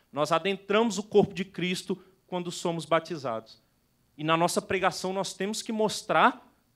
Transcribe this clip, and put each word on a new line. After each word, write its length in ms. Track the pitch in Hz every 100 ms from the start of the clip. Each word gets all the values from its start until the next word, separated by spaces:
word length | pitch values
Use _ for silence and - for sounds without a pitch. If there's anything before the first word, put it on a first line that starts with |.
| _
Nós 220 | 139 151
adentramos 640 | 165 190 190 - 208 233 185
o 60 |
corpo 300 | - 208 202
de 120 | 170 190
Cristo 580 | - 180 175 - 185 - _ -
quando 240 | 180 175
somos 320 | - 175 165
batizados. 800 | 143 165 165 160 127 110 - - _ _ _ _ _ -
E 80 | 156
na 100 | 165
nossa 260 | 175 214
pregação 520 | 202 190 180 - 185
nós 200 | 190 190
temos 280 | - 196 220
que 100 | -
mostrar 760 | 214 214 - - 160 226 262 _ _ _